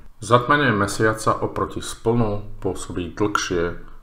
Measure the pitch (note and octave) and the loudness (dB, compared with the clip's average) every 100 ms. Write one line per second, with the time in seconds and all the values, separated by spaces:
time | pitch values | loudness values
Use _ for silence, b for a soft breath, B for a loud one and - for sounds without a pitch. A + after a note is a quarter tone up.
0 | - - G2+ A#2+ - D3 C#3 G#2 G2 - | -18 -14 2 4 4 4 4 2 0 2
1 | A2 A2 - G#2 G#2+ - F#2+ - - - | 2 2 0 0 -2 -2 -4 -4 -8 -4
2 | A2+ A#2+ G#2+ G2+ - - G2 F2 - F2 | 0 2 2 0 -4 -4 -4 -4 -6 -6
3 | F2 - G#2 G2 - F2+ E2+ E2+ B B | -6 -2 0 0 0 0 0 -4 B B